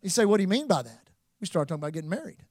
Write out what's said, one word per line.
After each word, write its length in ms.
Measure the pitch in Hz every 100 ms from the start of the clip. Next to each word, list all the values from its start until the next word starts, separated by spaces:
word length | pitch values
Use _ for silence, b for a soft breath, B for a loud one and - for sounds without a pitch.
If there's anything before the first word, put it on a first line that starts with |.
You 80 | 196
say, 140 | 202
"What 120 | 208 208
do 60 |
you 60 | 196
mean 180 | 220 294
by 160 | 165
that?" 280 | 120 - _ _ _ _
We 60 | 214
started 220 | 175 143
talking 120 | 156
about 120 | 147
getting 180 | 160 156
married. 340 | 202 320 - -